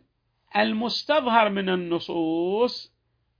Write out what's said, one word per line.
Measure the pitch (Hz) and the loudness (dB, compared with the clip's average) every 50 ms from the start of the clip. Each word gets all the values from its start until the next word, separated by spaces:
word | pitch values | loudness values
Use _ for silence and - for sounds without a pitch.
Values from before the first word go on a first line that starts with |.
| - _ _ _ _ _ _ _ _ _ - 208 | -12 _ _ _ _ _ _ _ _ _ -2 0
"المستظهر | 214 220 220 214 240 240 - - - - 294 311 269 247 226 233 220 208 | 0 0 0 -2 -4 -4 -4 -6 -2 0 0 2 2 4 4 4 4 4
من | 196 196 196 185 | 2 0 -2 0
النصوص | 185 185 180 170 170 165 165 - 170 170 165 160 165 165 170 180 196 214 240 247 247 - - - _ _ _ _ _ _ _ _ _ _ | 0 -2 0 -2 -2 -4 -4 -4 -4 -2 -2 0 0 0 0 0 0 0 0 0 -2 -6 -14 -18 _ _ _ _ _ _ _ _ _ _